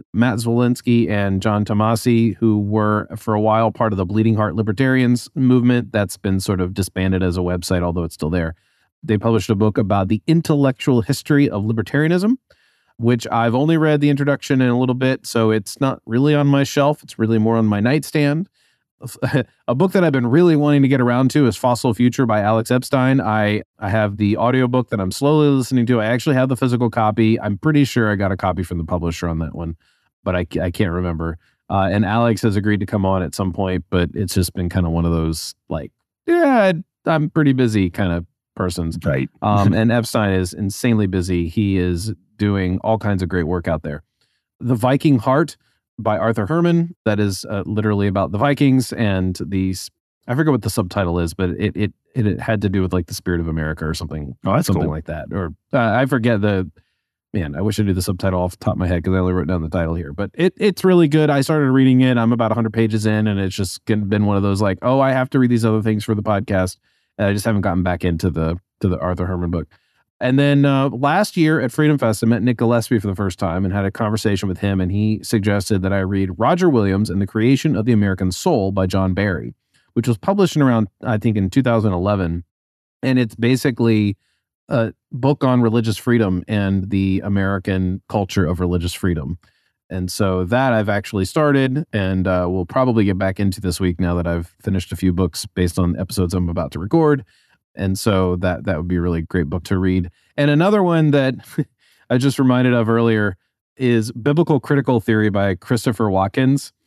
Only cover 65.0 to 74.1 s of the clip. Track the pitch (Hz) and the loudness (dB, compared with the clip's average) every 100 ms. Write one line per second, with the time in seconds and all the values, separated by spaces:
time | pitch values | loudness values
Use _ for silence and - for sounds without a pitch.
65 | 135 131 127 135 123 120 113 110 110 107 | 2 0 0 2 2 2 2 2 0 -2
66 | 107 104 101 101 - 98 92 - _ _ | -2 -2 0 -2 0 0 0 -4 _ _
67 | _ - 101 101 117 104 98 90 90 87 | _ -2 0 0 0 0 0 0 -2 -2
68 | 90 82 92 80 80 87 _ - 98 85 | -2 -2 -2 -2 -2 -4 _ -4 -2 -2
69 | 90 90 92 87 87 87 76 _ _ _ | -4 -4 -4 -4 -4 -4 -8 _ _ _
70 | _ - 127 135 143 143 139 135 139 117 | _ -6 0 2 4 4 4 2 0 0
71 | 143 180 214 180 156 156 123 - 151 143 | 0 0 0 0 2 2 0 0 2 2
72 | 113 107 113 117 123 117 117 120 - 113 | 0 0 0 2 0 0 2 0 0 -2
73 | 101 95 98 - 92 87 95 98 98 - | 0 -2 -4 -4 -4 -2 -2 -2 -2 -2
74 | 107 | -4